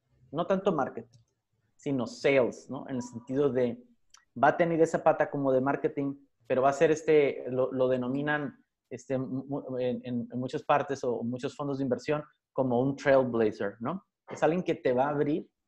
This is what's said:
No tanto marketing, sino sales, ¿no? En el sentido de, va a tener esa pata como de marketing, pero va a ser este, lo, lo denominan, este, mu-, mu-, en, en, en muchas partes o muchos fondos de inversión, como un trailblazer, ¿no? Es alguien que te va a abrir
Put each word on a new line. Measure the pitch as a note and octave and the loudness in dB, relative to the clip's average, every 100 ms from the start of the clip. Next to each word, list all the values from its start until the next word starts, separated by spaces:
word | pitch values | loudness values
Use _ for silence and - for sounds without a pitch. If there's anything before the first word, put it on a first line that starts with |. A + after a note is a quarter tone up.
| _ _ _ | _ _ _
No | C#3+ F3 | -6 -2
tanto | F#3+ G3 | 0 0
marketing, | D#3+ B2 - - _ _ _ _ _ _ _ | 0 -2 -6 -16 _ _ _ _ _ _ _
sino | - C3+ A#2 | -4 -2 -4
sales, | - D3+ C#3 A2+ - - | -2 2 4 2 -2 -12
¿no? | B2+ - | -12 -10
En | C3 | -8
el | |
sentido | B2 A2+ - C3 C#3+ | -8 -12 -6 0 0
de, | B2 B2 A2+ - _ _ _ _ - | 2 0 -2 -12 _ _ _ _ 0
va | C3+ | 2
a | D#3 | 4
tener | E3+ E3 | 2 4
esa | D#3+ E3 | 2 2
pata | D#3+ D3+ D3+ | 2 2 0
como | D3 C3+ | -2 2
de | C3 | 2
marketing, | C3 C#3+ D3+ - C#3 C#3 _ _ - | 2 0 -2 -4 -6 -6 _ _ -4
pero | B2+ | 0
va | C3+ | 2
a | |
ser | C#3 D#3+ | 4 2
este, | D#3 - D3+ C#3 - A#2+ | 2 4 4 4 0 -4
lo, | B2+ B2+ | -2 0
lo | C3 B2+ | 2 2
denominan, | B2+ B2 C#3 D3 D3+ C#3 - _ _ - | 2 0 -2 0 -2 -4 -10 _ _ -16
este, | A#2+ - C3 | -14 -6 -4
mu-, | C3 B2+ - | -4 -6 -6
mu-, | C#3 - B2+ | -8 -6 -4
en, | B2+ A#2 | -4 -4
en, | B2 A#2+ A#2+ | -4 -6 -6
en | B2 | -6
muchas | B2+ D3+ | -6 -4
partes | - D3 C3+ C3+ | 0 0 0 -4
o | B2+ A2+ | -4 -4
muchos | A#2 B2 C3 - | -4 -6 -6 -6
fondos | C#3+ C3+ | -6 -4
de | |
inversión, | C3+ B2 - D3+ - _ _ | -2 -2 -2 -4 -6 _ _
como | - C3 A#2+ | -2 0 2
un | C3+ C#3 | 2 0
trailblazer, | D3 C3+ B2+ A#2 A2 G#2+ G#2 G2+ | 4 4 4 2 0 0 -6 -6
¿no? | A#2 F#3+ - _ - | -8 -8 -12 _ -16
Es | - | -2
alguien | D3+ F3 | 0 2
que | E3+ D#3+ | 0 -2
te | C#3 | 0
va | B2 C#3 | 2 2
a | |
abrir | D3 D3 E3 - _ | 2 2 2 -4 _